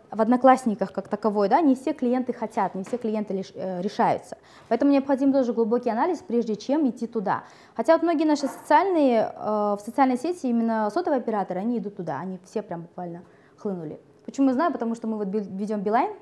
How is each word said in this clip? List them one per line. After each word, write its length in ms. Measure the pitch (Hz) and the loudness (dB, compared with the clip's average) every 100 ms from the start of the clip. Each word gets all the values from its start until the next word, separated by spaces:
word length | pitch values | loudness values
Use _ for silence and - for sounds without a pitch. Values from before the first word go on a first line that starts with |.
| - | -6
в 100 | 214 | 0
Одноклассниках 720 | 220 247 262 254 233 202 190 | 2 6 6 6 2 -2 -4
как 160 | - - | -6 -6
таковой, 400 | 208 220 208 196 | -2 0 2 4
да, 140 | 277 | 4
не 120 | 302 | 4
все 200 | 262 320 | 2 0
клиенты 400 | 302 247 254 247 | -2 0 0 -2
хотят, 400 | - 214 226 185 | -6 -4 -2 -2
не 80 | 190 | -4
все 140 | 190 240 | -6 -6
клиенты 340 | 226 214 208 | -4 -4 -4
лиш-, 200 | 196 190 | -6 -6
э, 260 | - 185 180 | -8 -8 -4
решаются. 560 | 202 - 190 123 - - - - - | -4 0 0 0 -4 -20 -20 -12 -4
Поэтому 220 | 233 285 | 2 4
необходим 420 | 277 277 262 277 | 4 2 2 4
тоже 200 | 269 247 | 4 2
глубокий 340 | 233 220 240 247 | 0 0 0 0
анализ, 280 | 220 330 330 | 0 0 -2
прежде 380 | - 233 202 208 | -2 -2 0 -4
чем 300 | - 294 262 | -2 0 0
идти 160 | - 226 | -2 -6
туда. 380 | 226 190 135 - - - | -4 -2 -4 -6 -20 -14
Хотя 200 | - 233 | -2 2
вот 80 | 330 | 4
многие 220 | 330 302 | 4 2
наши 240 | 311 294 269 | 2 2 -2
социальные, 840 | - - 302 392 339 269 226 - | -4 2 4 4 4 4 4 0
э, 420 | - 208 214 208 202 | -4 -4 0 0 -2
в 20 | |
социальной 360 | 233 285 262 247 | -4 2 2 2
сети 300 | 339 349 254 | -2 -4 -2
именно 400 | 233 226 220 214 | 0 0 0 0
сотовые 300 | 330 370 269 | -2 0 -2
операторы, 400 | 233 214 190 180 | 0 -2 -2 -4
они 180 | 220 233 | -4 -4
идут 180 | 196 202 | -6 -8
туда, 220 | 165 135 | -8 -6
они 180 | 185 185 | -8 -10
все 180 | - 220 | -8 -8
прям 200 | 208 175 | -8 -10
буквально 400 | 165 - 175 170 - - _ - | -12 -12 -12 -12 -18 -20 _ -10
хлынули. 420 | 214 180 151 - _ _ - | -8 -6 -8 -12 _ _ -8
Почему 220 | - 269 | 0 2
я 60 | |
знаю? 180 | 247 339 | 2 0
Потому 220 | 262 226 | 0 -4
что 120 | 226 220 | -4 -6
мы 100 | 214 | -6
вот 120 | 196 | -4
бил-, 280 | 214 196 190 | -4 -4 -6
ведем 240 | 208 214 | -6 -4
Билайн, 300 | 202 226 392 415 | 0 0 0 -6